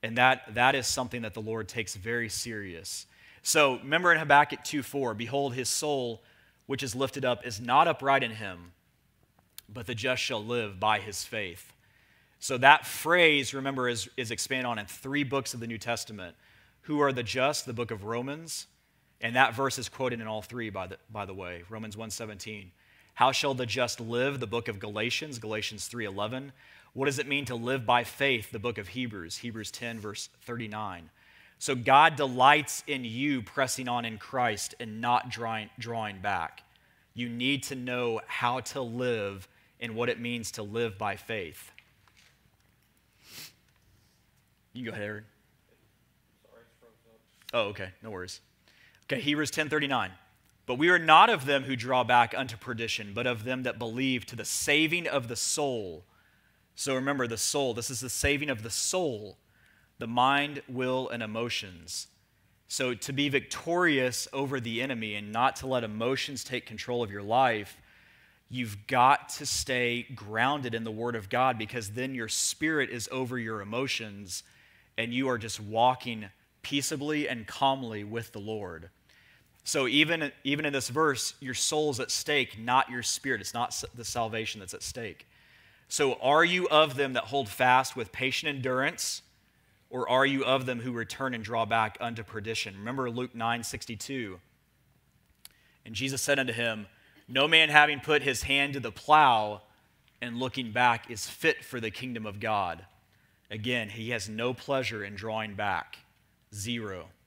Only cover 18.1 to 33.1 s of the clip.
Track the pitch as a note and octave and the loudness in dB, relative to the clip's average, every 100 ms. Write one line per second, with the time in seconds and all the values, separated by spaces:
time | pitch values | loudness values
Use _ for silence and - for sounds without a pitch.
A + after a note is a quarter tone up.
18.1 | A#2 B2+ D3 E3 - - _ _ _ _ | -6 -6 -8 -10 -12 -12 _ _ _ _
19.1 | _ A2+ A#2+ C3 A#2 C3+ B2 A2+ - C3 | _ -2 4 4 4 0 0 -8 -4 -2
20.1 | A#2 A2 A2 G#2 B2 A2+ G2 F#2 F#2+ _ | -2 -6 -8 -8 -8 -6 -6 -8 -10 _
21.1 | G#2+ G2+ F#2+ F2+ F2 F2 A2 A2 G2+ A2+ | -8 -8 -8 -8 -10 -10 -12 -10 -10 -10
22.1 | G#2 A2 G#2 A2 G#2+ F#2+ _ _ _ _ | -8 -10 -10 -12 -12 -14 _ _ _ _
23.1 | - C3 C3 D3+ B2+ B2 A2 A#2+ - A2+ | 4 4 4 0 0 -2 0 0 -2 -4
24.1 | A#2+ C3 C#3 A#2 A#2 A2+ G2+ G#2+ G#2 A2+ | 0 0 0 -2 -4 -4 -6 -6 -4 -2
25.1 | - D#3 B2+ A2 G#2+ G#2+ G#2+ - A#2+ G#2 | -2 -6 -10 -6 -4 -6 -8 -10 -8 -6
26.1 | G2 G#2 B2+ C#3 - - - - - C#3 | -4 -4 -6 -10 -18 -20 -20 -18 -2 -2
27.1 | C3+ C#3 C#3 C#3 B2 A#2 C3+ A2+ A#2+ A#2 | 0 -2 -2 -2 -4 -2 -2 4 4 2
28.1 | - C#3 B2 G#2 A2 A2 A2+ F#2+ G#2 B2 | 0 0 2 -2 -6 -6 -6 -8 -6 -6
29.1 | G#2 E2 - A#2+ A2 G#2 - A#2+ A2+ G#2 | -6 -10 -10 -8 -10 -10 -10 -10 -8 -10
30.1 | G2 - _ - A#2+ A2+ G#2+ G#2+ F2 D#2+ | -10 -12 _ -10 -8 -6 -6 -8 -10 -14
31.1 | _ _ - - _ - C3 A#2+ C3+ D#3+ | _ _ -20 -20 _ -4 -2 8 10 10
32.1 | D3 C#3+ B2+ C3 D3+ D3 - - C#3 A#2+ | 6 -2 6 8 8 4 -8 -4 -6 -4